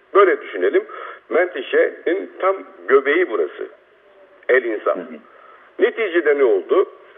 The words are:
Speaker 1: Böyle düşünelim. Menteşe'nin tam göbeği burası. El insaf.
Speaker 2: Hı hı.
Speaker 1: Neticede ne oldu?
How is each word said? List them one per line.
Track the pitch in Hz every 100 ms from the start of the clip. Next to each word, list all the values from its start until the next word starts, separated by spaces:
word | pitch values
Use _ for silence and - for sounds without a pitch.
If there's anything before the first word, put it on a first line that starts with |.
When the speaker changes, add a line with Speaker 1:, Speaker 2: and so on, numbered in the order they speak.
| _
Speaker 1:
Böyle | 185 190 143
düşünelim. | - 95 92 175 - - - - -
Menteşe'nin | 156 131 147 117 147 - - 160 190 180 -
tam | 185 196 - - 90
göbeği | 135 143 160 175
burası. | 104 - - - - _ _ _ _ - - -
El | 127
insaf. | 117 104 - 92
Speaker 2:
Hı |
hı. | 82 78 - - - - - -
Speaker 1:
Neticede | 226 - 208 170 147 143
ne |
oldu? | 127 98 - 170 - - -